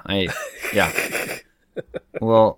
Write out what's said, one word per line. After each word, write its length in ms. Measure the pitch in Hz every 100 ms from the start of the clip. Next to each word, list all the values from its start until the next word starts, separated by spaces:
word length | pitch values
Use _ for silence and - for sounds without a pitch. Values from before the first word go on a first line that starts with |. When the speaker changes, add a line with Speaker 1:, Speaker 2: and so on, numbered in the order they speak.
| -
Speaker 1:
I, 240 | 98 90 - - - -
yeah. 180 | 98 87 -
Speaker 2:
<laughs> 400 | - - - - _ _ _ - - - _ -
Speaker 1:
A 20 | 113
little, 300 | 113 110